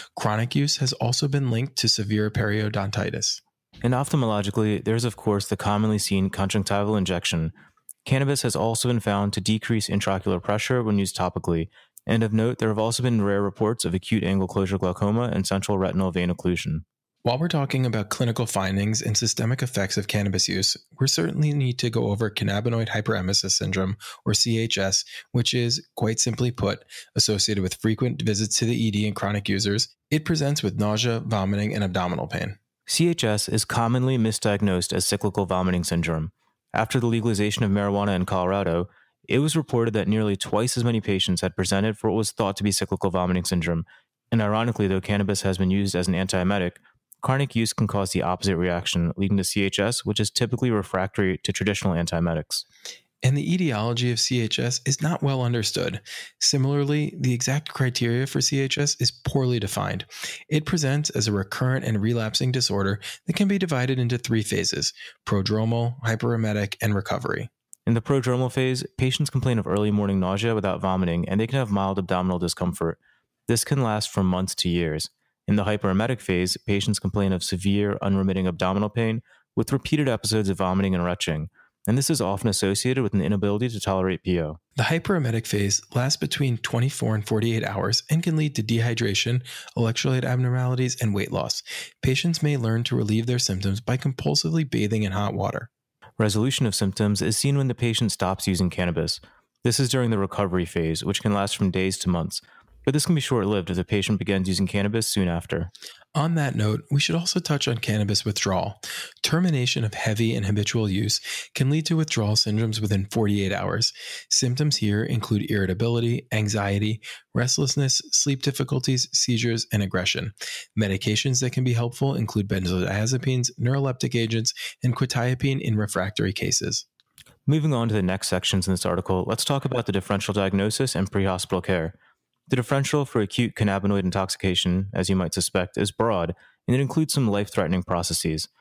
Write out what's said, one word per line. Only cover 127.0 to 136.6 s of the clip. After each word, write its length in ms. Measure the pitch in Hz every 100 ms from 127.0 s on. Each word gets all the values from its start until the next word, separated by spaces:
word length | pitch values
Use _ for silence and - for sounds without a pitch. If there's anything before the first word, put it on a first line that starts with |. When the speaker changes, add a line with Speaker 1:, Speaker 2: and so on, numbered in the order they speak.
| _ - - _ -
Speaker 2:
Moving 280 | 151 151
on 140 | 127 117
to 40 |
the 80 | 107
next 280 | 92 95 -
sections 380 | 92 - 95 92
in 60 |
this 120 | 92 90
article, 400 | 87 - 92 90
let's 180 | 113 -
talk 180 | 139
about 220 | 131 123 -
the 60 |
differential 420 | 95 - 101 -
diagnosis 640 | 101 95 98 104 - 131 -
and 160 | 95
pre-hospital 500 | 98 95 92 - 92
care. 320 | - 92 82 - _ _ _ _ _
The 80 | 127
differential 500 | 117 139 135 147 139
for 160 | 120
acute 320 | 101 - 117
cannabinoid 500 | - 104 98 101 101
intoxication, 840 | 92 95 92 - 95 87 92 90 98
as 160 | - 90
you 80 | 95
might 200 | 85 -
suspect, 420 | - 98 90 -
is 140 | 98
broad, 420 | - 113 98 82 85 - _